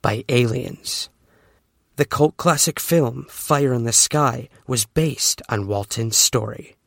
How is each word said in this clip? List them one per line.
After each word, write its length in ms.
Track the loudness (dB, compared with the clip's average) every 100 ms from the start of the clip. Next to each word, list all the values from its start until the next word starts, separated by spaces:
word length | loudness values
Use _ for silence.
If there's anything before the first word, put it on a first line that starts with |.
by 220 | -2 -4 0
aliens. 800 | 2 2 0 -6 -10 -10 -8 -10 _ _ _ _ _ _ _ _ -4
The 80 |
cult 320 | -2 2 2 2
classic 440 | 0 2 0 -2
film 460 | 2 4 4 -2 -12
Fire 460 | -12 -2 2 2
in 100 | 2
the 80 | 2
Sky 560 | 2 2 2 0 0 -12 -20 -6
was 200 | -4 -2
based 560 | 0 -2 0 -2 -4 -4
on 160 | -4 -2
Walton's 500 | -4 -4 -4 -2 2
story. 600 | 2 2 -2 -10 -18 _